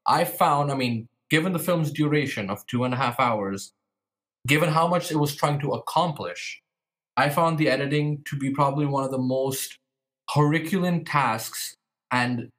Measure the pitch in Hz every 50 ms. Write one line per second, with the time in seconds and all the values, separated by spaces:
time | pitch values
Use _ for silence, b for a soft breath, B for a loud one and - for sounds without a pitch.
0 | _ - 135 156 175 - - - 185 160 147 143 143 143 135 135 127 120 117 113
1 | 113 - _ _ _ - 151 160 160 190 180 165 - 185 175 165 156 143 - -
2 | 151 147 147 151 135 135 - 117 104 95 101 - - - - 120 123 127 123 131
3 | 139 120 117 - 131 120 113 107 98 98 98 98 - - _ _ _ _ _ _
4 | _ _ _ _ _ _ _ _ - 123 143 156 175 160 156 160 165 170 180 175
5 | - - 156 151 147 143 - - 165 147 143 139 143 135 120 120 - - - 156
6 | 175 170 147 - 95 87 87 - - - - - _ _ _ _ _ _ _ _
7 | _ _ _ - 135 147 143 175 165 165 165 147 156 131 127 135 143 139 151 151
8 | 147 147 147 143 - - 147 139 135 135 135 - 143 139 135 151 147 143 139 135
9 | 135 131 135 131 127 127 127 135 135 135 135 - - - - - _ _ _ _
10 | _ _ _ _ _ - - 143 147 147 156 165 156 - 202 190 175 180 175 165
11 | - - - 147 135 120 113 113 - - - - - - - _ _ _ _ _
12 | _ _ 127 123 123 123 123 117 - - -